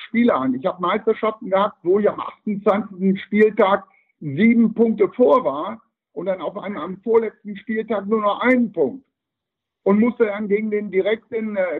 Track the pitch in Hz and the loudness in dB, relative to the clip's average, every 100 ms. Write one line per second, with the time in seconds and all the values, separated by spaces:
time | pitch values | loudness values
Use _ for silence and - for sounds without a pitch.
0 | - 226 240 139 131 127 180 175 180 214 | -4 2 2 2 0 -2 -4 -4 -2 -2
1 | 220 220 220 220 196 190 208 - 165 196 | -2 -2 -2 -6 -2 0 0 -2 0 2
2 | 202 - - - - 202 214 202 - 180 | 2 -2 -8 -10 -6 -2 0 0 -2 -2
3 | 190 190 - 208 214 214 196 196 - _ | 0 0 0 2 4 4 2 2 -4 _
4 | _ _ 151 139 226 233 226 - 226 202 | _ _ -6 2 4 6 4 2 0 2
5 | 185 - 254 262 160 139 185 226 _ _ | 0 2 4 4 2 -4 -6 -12 _ _
6 | _ - 180 185 147 190 180 190 160 185 | _ -10 -6 -6 -6 -10 -10 -8 -10 -8
7 | 233 226 220 - 208 196 - 220 220 208 | 0 2 2 -4 -14 -12 -6 -6 -4 -4
8 | 202 220 208 190 233 254 233 170 135 135 | -2 0 0 0 2 2 2 0 -2 -4
9 | - _ _ _ _ _ _ _ 196 202 | -16 _ _ _ _ _ _ _ 0 2
10 | 240 226 220 202 214 208 220 208 208 185 | 2 2 -2 -2 -2 -2 0 -4 -2 -2
11 | 190 220 _ 233 220 208 185 156 | 0 -2 _ -8 -6 -4 -4 -6